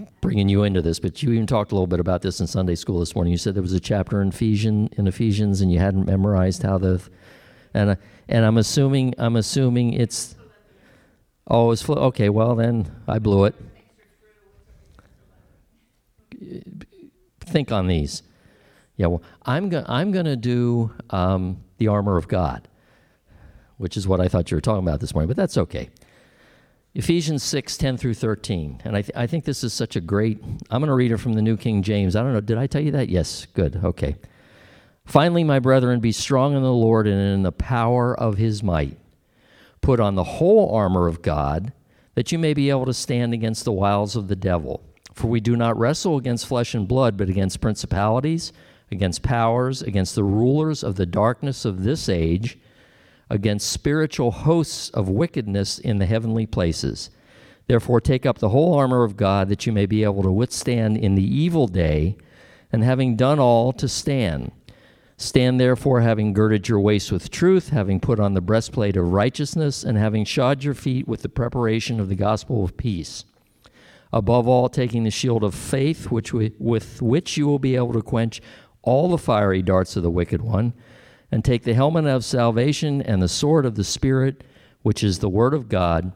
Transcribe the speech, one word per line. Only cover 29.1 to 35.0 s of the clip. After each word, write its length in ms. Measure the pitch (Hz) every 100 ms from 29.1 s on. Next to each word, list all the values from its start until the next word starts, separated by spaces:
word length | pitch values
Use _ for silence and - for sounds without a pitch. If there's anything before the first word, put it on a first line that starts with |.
| -
I 100 | 120
think 180 | 165
this 200 | 147 135
is 80 | 120
such 240 | - 117 101
a 40 |
great, 400 | 85 98 110 104 - - -
I'm 100 | 117
gonna 140 | 156
read 160 | 131 123
it 60 | 110
from 160 | 123
the 100 | 110
New 140 | 110 110
King 260 | 117 104
James. 320 | 95 104 95
I 80 | 101
don't 100 | 131
know, 80 | 110
did 160 | 101 113
I 120 | 135
tell 140 | 143
you 100 | 151
that? 160 | 143 120
Yes, 380 | 90 - - -
good, 340 | - 80 -
okay. 320 | 90 - 73 - - _ _ - - - _ _